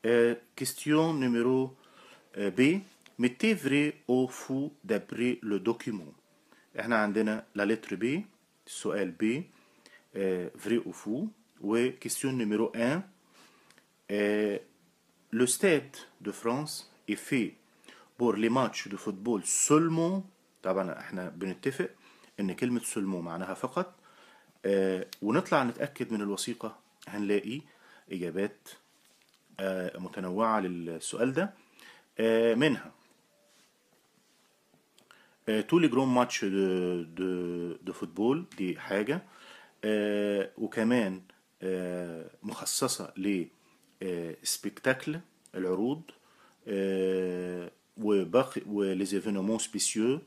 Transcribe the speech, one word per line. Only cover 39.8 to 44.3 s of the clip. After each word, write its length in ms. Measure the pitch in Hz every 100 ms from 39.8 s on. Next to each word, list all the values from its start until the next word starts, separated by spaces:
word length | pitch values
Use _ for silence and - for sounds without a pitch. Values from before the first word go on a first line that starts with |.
آه، 680 | 107 107 107 104 104 101 95 -
وكمان، 640 | 110 117 113 123 101 92 92 _ _ _
آه، 680 | 92 92 90 90 87 82 82 -
مخصصة 720 | 104 113 - - 131 - 87 -
ل، 280 | 98 95 80 _ _ _ _ _
آه، 320 | 95 87 82